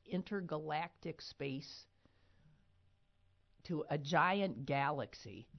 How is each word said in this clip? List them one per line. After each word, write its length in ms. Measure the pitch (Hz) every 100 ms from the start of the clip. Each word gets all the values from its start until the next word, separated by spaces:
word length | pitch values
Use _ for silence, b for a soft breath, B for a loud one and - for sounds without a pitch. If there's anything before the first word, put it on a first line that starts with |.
| -
intergalactic 1160 | 180 - 208 175 156 156 151 170 - 170 151
space 640 | - - 139 135 - - - b b b b b b b b _ _ _ _ _ _ _ _ _
to 220 | - 160 -
a 80 | 151
giant 680 | 143 165 175 202 190 117 135
galaxy 840 | 139 143 143 110 - - 95 -